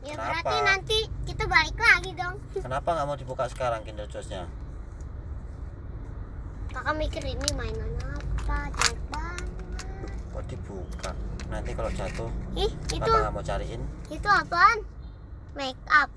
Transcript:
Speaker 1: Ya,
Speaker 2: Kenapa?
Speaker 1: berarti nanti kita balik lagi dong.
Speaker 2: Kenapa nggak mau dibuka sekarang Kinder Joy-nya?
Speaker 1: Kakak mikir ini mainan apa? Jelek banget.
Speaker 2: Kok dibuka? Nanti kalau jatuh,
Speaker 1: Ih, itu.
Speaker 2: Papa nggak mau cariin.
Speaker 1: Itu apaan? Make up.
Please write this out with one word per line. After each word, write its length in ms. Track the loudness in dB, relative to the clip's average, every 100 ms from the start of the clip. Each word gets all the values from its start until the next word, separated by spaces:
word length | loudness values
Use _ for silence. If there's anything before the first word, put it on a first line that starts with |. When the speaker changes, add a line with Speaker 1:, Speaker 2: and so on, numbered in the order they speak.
Speaker 1:
Ya, 140 | -8 -4
Speaker 2:
Kenapa? 80 | -2
Speaker 1:
berarti 240 | 0 2 4
nanti 340 | 6 4 4 0 2 -4 -4
kita 160 | -2 4
balik 300 | 4 4 4
lagi 320 | 8 8 4
dong. 220 | -4 -4 -4 -6 -6
Speaker 2:
Kenapa 320 | -2 -2 2
nggak 160 | 2 0
mau 80 |
dibuka 300 | -2 -4 -2 -2
sekarang 340 | 0 0 0 -4
Kinder 220 | -8 -6
Joy-nya? 380 | -6 -6 -6 -6 -8 -8 -8 -10 -8 -8 -8 -6 -8 -8 -8 -8 -8 -8 -8 -8 -8 -8 -8 -8 -6 -6
Speaker 1:
Kakak 240 | -4 0 0
mikir 260 | 0 0
ini 240 | -2 2 2
mainan 400 | 2 -2 -2 -2 -2 -2
apa? 640 | -2 -2 -2 2 0 0
Jelek 280 | 2 2 2 -4
banget. 420 | -4 -4 -4 -6 -6 -6 -6 -6 -6 -6 -6 -6
Speaker 2:
Kok 120 | -6 -6
dibuka? 640 | -6 -6 -6 -6 -4 -4 -4 -4 -4 -4
Nanti 240 | -4 -4
kalau 180 | -2 -2
jatuh, 380 | 0 -2 -2 -2 -2 -4
Speaker 1:
Ih, 180 | 2 2 0 -2
itu. 120 | 2
Speaker 2:
Papa 160 | 6 6
nggak 140 | 6
mau 100 | 0
cariin. 380 | -2 -2 -2 -4 -6 -6 -8
Speaker 1:
Itu 180 | -2 6
apaan? 520 | 6 6 8 8 8 0 -10 -12 -12 -12 -12 -10
Make 300 | -4 -4 -4 6
up. 220 | 6 6